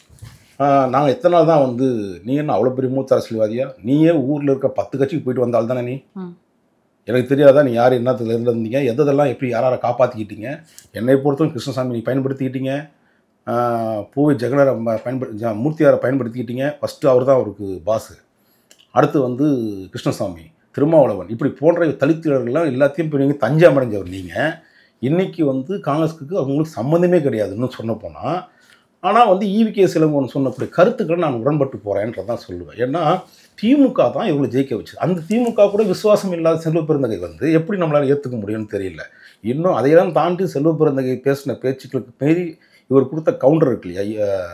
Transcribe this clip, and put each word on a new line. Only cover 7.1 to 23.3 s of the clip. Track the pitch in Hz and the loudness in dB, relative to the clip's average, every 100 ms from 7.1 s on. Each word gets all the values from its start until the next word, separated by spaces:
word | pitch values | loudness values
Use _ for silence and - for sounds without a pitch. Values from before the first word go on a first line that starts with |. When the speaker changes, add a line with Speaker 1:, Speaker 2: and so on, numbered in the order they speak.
| 127 117 | -2 0
Speaker 1:
தெரியாதா | 139 113 107 | 6 8 8
நீ | 139 | 4
யார், | 117 127 | 2 2
என்னத்துல | 127 120 120 113 | 2 0 -2 -2
இருந்து | 117 120 117 | -2 0 -2
வந்தீங்க, | 110 131 135 | -2 -2 -2
எதெல்லாம் | 117 143 139 139 | 0 2 2 0
எப்படி | 117 127 | -2 -4
யாரார | 113 127 123 | -2 -2 0
காப்பாத்திக்கிட்டீங்க? | 117 120 127 113 101 104 113 156 _ - _ | -2 0 0 -2 -12 -10 -12 -12 _ -20 _
என்னை | 101 120 135 | -4 2 2
பொறுத்தவரை | 143 139 160 | 2 0 -2
கிருஷ்ணசாமி | 160 143 120 127 | -2 -8 -6 -4
நீ | 117 117 | -4 -4
பயன்படுத்திக்கிட்டீங்க, | 135 135 135 131 127 131 139 151 _ _ _ _ _ - | -2 -2 -4 -6 -4 -6 -6 -10 _ _ _ _ _ -6
ஆ, | 120 120 117 110 107 | -2 0 -2 -4 -6
பூவை | 98 139 147 123 | -6 0 0 2
ஜெகநாதரை | 120 139 135 113 | 0 2 2 2
ம-, | 113 110 | -2 -4
பயன்படு-, | 123 131 117 107 | -4 -6 -8 -6
ஜ-, | 117 104 | -6 -2
மூர்த்தியாரை | 139 156 147 127 | -4 2 4 4
பயன்படுத்திக்கிட்டீங்க. | - 135 113 120 120 123 139 - | 0 -2 -4 -8 -8 -4 -6 -4
first | 107 - 143 | -10 -2 2
அவர் | 127 | 2
தான் | 127 131 | 4 2
அவருக்கு | 104 98 98 92 | 0 -8 -10 -8
boss, | 82 110 - - _ _ _ _ _ _ _ | -4 -4 -6 -20 _ _ _ _ _ _ _
அடுத்து | 120 151 151 | 2 2 0
வந்து | 123 123 151 131 110 98 92 | -2 0 0 0 -4 -8 -12
கிருஷ்ணசாமி, | 127 147 123 104 82 80 _ _ | -6 -6 -4 -8 -8 -20 _ _
திருமாவளவன், | - 147 160 - 95 80 | -2 4 4 4 0 -8
இப்படி | 117 139 | -4 -4
போன்ற | 120 151 170 165 | 2 2 2 0
தலித்துகள்லாம் | 131 135 160 160 135 120 143 165 | 0 0 0 0 0 0 -2 -2
எல்லாத்தையும் | 123 139 143 | 2 0 0
இப்ப | 160 143 | -4 0
நீங்க | 139 | 0